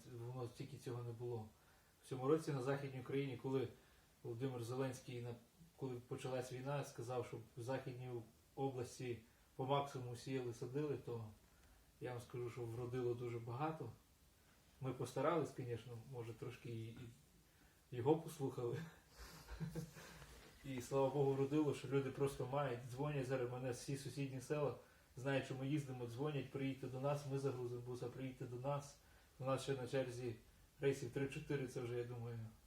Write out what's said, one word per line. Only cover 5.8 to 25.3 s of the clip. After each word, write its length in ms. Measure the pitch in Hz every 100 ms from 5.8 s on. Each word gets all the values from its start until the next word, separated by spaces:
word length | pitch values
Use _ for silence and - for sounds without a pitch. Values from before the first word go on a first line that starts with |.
| 135
почалась 580 | 120 - 135 131 127 120
війна, 320 | 127 131 143
сказав, 420 | - - 117 127 117
щоб 140 | 117 - -
в 60 |
Західній 600 | 117 131 131 123 127 120 113 - -
області 640 | - 135 127 113 - 127 113 - - - -
по 100 | 131
максимуму 500 | 139 139 127 123 120
сіяли, 360 | 135 131 123
садили, 440 | 117 120 135 151 120
то 280 | - 117 107 - - - - - - -
я 120 | 127
вам 100 | 120
скажу, 280 | - 127 120
що 140 | 120
вродило 500 | 117 113 120 127 120
дуже 240 | 120 120 117
багато. 540 | 117 120 160 160 113 - - - - - - - - -
Ми 120 | 131
постарались, 640 | 120 120 135 147 170 139 -
звісно, 420 | 120 117 123 117 113
може, 220 | 127 113
трошки 340 | 113 120 117 123
і, 260 | 113 113 117 123 - - - - - - - -
і 60 | 123
його 200 | 120 160
послухали. 600 | - - 135 - 120 135 170 - - - - - - -
<laughs> 220 | 160 165 - - - - - - - -
І, 160 | 139 127
слава 300 | - 139 135
Богу, 240 | 143 139
вродило, 400 | 135 139 151 147
що 140 | - 123
люди 220 | 139 127
просто 360 | - 139 - 123
мають, 340 | 143 139 120 -
дзвонять 380 | 123 147 143 123
зараз 220 | 131 123
мене 240 | 127 131
з 40 | 123
всі 180 | - 139
сусідні 440 | 131 143 139 131
села, 340 | - 147 139 - - - - -
знають, 280 | 131